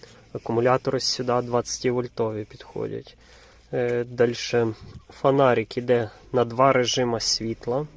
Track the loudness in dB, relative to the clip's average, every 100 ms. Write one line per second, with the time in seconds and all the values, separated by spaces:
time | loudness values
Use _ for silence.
0 | -20 -20 -14 -10 -2 0 2 2 0 -4
1 | -4 -4 -2 -2 0 -2 -2 -4 -2 -2
2 | -4 -4 -4 -4 -10 -16 -14 -10 -8 -10
3 | -14 -20 -20 -20 -20 -20 _ -4 -2 -2
4 | -4 0 0 0 -2 0 0 -2 -14 -20
5 | -20 0 2 6 6 4 0 -4 0 2
6 | 0 -8 -2 0 0 4 4 4 2 0
7 | 0 0 -2 -2 -4 -6 -4 -4 -6